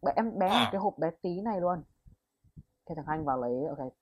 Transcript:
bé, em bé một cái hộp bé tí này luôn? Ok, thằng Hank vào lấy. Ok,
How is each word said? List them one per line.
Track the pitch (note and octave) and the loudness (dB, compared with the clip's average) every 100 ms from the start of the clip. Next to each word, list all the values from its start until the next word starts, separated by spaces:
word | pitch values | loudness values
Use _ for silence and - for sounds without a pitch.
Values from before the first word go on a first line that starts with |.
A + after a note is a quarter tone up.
bé, | - - | 0 2
em | A3+ G3 | 2 2
bé | F#3+ | 4
một | G3+ G#2 | 4 4
cái | G3 | 2
hộp | G3 - | -2 0
bé | D#3+ - | -2 -2
tí | F#3 F3 | -4 -4
này | A3+ G3 | -2 0
luôn? | F3 F3+ - _ - - _ _ _ - - _ | 0 0 -6 _ -20 -20 _ _ _ -20 -20 _
Ok, | - D#3 | -12 -8
thằng | D3 | -4
Hank | D#3+ C#3+ | -2 0
vào | C3 | 0
lấy. | B2 B2+ D3 | 0 0 -2
Ok, | C#3 C3 - | -4 -10 -8